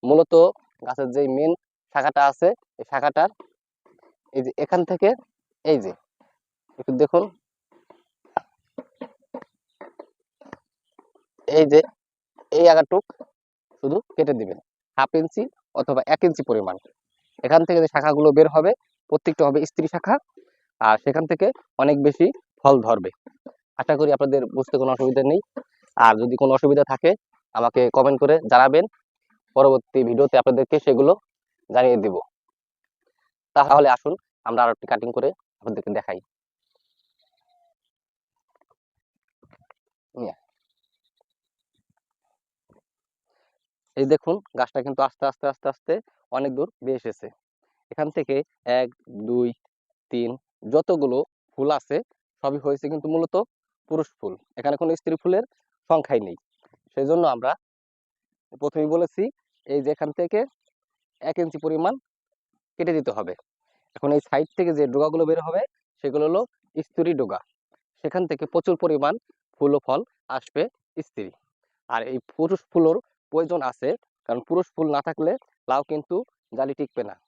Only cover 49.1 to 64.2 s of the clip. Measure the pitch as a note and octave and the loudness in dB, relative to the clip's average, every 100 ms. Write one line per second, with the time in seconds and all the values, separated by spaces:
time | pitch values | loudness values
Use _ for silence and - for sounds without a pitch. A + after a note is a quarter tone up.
49.1 | A#2 G#2+ A#2+ A#2+ A#2+ _ _ _ _ _ | -14 -4 -2 -2 -4 _ _ _ _ _
50.1 | B2 A#2+ C3 _ _ G#2+ C#3+ - F3 C#3+ | -6 -6 -8 _ _ -2 -2 0 -2 0
51.1 | B2+ - _ _ - C#3 D3 _ D3 A#3+ | -2 -4 _ _ -6 -2 -2 _ -8 -8
52.1 | _ _ _ C#3 C#3+ C#3 C#3 D3 D#3 D#3 | _ _ _ -8 -6 -6 -6 -6 -8 -4
53.1 | D#3+ E3 F#3 A3+ _ _ _ _ D#3 D#3 | -4 -2 -4 -6 _ _ _ _ -6 -6
54.1 | _ G#2 F#2+ _ - C#3+ C#3+ E3 D#3+ - | _ -14 -14 _ -8 -6 -4 -4 -4 -4
55.1 | D#3+ F3 F#3 C4 _ _ _ _ E3 - | -6 -2 -2 -4 _ _ _ _ -2 -2
56.1 | B2 G2+ E2+ _ _ _ _ _ - C#3 | -4 -6 -14 _ _ _ _ _ -8 -2
57.1 | E3+ E3 B2 B2+ D#3+ _ _ _ _ _ | 0 0 -2 -4 -6 _ _ _ _ _
58.1 | _ _ _ _ C3+ C#3+ D#3+ D3+ E3 F3 | _ _ _ _ -8 -8 -4 -2 -2 -2
59.1 | - G#3+ - _ _ - C#3+ C3+ D3+ D3+ | -4 -8 -8 _ _ -8 -6 -4 -6 -6
60.1 | D3 F3 G#3 C4+ _ _ _ _ _ _ | -6 -4 -4 -6 _ _ _ _ _ _
61.1 | _ D3+ D#3+ E3 D#3 D#3 D#3+ F3 C4 _ | _ -10 -6 -6 -6 -6 -2 -4 -6 _
62.1 | _ _ _ _ _ _ _ D3+ D#3+ B2+ | _ _ _ _ _ _ _ -4 -4 -4
63.1 | G#2+ G2+ F2+ _ _ _ _ _ - C#3 | -8 -10 -12 _ _ _ _ _ -8 -2
64.1 | D3 | -2